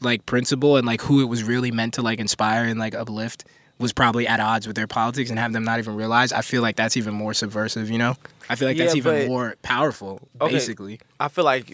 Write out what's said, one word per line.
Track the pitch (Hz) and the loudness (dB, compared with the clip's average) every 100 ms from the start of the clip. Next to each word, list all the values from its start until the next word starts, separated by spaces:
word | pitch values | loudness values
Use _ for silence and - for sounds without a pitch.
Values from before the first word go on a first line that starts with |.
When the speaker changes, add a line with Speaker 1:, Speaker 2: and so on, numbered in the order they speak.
Speaker 1:
like, | 123 120 - | -2 -2 0
principle | 123 123 135 147 139 | -2 0 2 6 6
and, | 120 | 4
like, | 113 | 0
who | - 139 | 4 4
it | 127 | 4
was | 120 | 0
really | 110 123 123 | 0 0 0
meant | 113 113 | -2 -2
to, | 127 | -2
like, | 117 110 | -2 -2
inspire | 104 - 110 113 | -2 0 2 2
and, | 117 113 | 0 -2
like, | 110 | -4
uplift | 110 113 107 113 - - _ _ - | -6 -6 -6 -8 -10 -18 _ _ -6
was | 120 | -4
probably | - 120 117 117 | 2 2 2 2
at | 113 | 2
odds | 110 113 110 | 2 0 -2
with | 107 | -6
their | 110 | -4
politics | 120 117 127 120 | 0 0 0 -4
and | 113 | -2
have | 117 | -2
them | 113 | -2
not | 113 117 | -2 -2
even | 110 107 | -2 -4
realize, | 110 120 123 | 0 2 2
I | - | 0
feel | - 127 | -2 0
like | 117 107 | 0 0
that's | 113 131 | 0 0
even | 107 | -2
more | 104 107 | -4 -4
subversive, | 107 107 107 110 113 107 | -4 -4 -2 -4 -4 -2
you | 113 | 0
know? | 120 131 - - - | 0 -2 -8 -14 -8
I | |
feel | 120 135 | -2 0
like | 156 | 2
that's | 170 | 2
Speaker 2:
Yeah, | 156 | 2
Speaker 1:
even | 143 151 | 2 2
Speaker 2:
but | 127 | 0
Speaker 1:
more | 127 117 101 | -2 -4 -6
powerful, | - 123 147 - 98 95 - - | -2 2 0 -2 -10 -14 -14 -4
Speaker 2:
Okay. | 151 | 0
Speaker 1:
basically. | 156 - 104 98 110 _ - | 0 -2 -6 -12 -14 _ -6
Speaker 2:
I | 147 | -4
feel | - | 2
like | 151 131 117 | 2 2 0